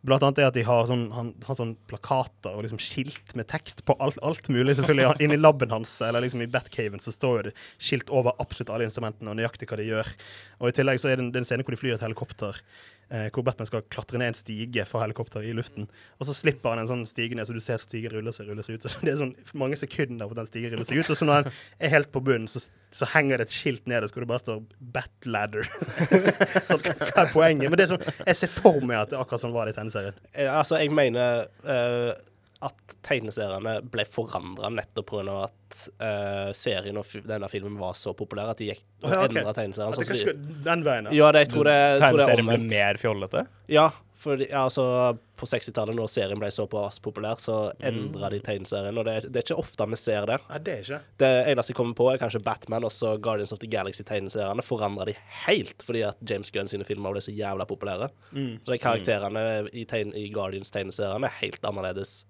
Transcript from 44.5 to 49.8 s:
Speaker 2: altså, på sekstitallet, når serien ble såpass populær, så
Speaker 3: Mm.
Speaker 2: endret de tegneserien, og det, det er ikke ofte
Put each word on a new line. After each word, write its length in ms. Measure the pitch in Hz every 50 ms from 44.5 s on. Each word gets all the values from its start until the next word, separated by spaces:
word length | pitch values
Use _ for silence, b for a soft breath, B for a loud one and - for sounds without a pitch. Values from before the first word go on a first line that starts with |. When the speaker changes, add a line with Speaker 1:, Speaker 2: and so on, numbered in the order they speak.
| 135 139 131
Speaker 2:
altså, 200 | 131 - 143 131 127 123 127 127 123 117 117 _ _ _
på 80 | - -
sekstitallet, 480 | - - 117 - - 110 120 107 104 113
når 140 | 117 110 104
serien 300 | - 117 101 95 101 104
ble 60 | 104 101
såpass 460 | - - 107 101 - 107 101 101 - - -
populær, 320 | - - 104 107 107 113
så 200 | - - - 113 110 107 104 -
Speaker 3:
Mm. 60 | - - 135
Speaker 2:
endret 420 | 113 113 104 101 98 98 101 98 98
de 60 | 101
tegneserien, 560 | - - 104 98 92 - 110 101 98 101 107
og 80 | 117 110
det, 80 | 113 110 110 107 -
det 80 | 127
er 80 | 120 -
ikke 140 | - 165 -
ofte 240 | 156 - - -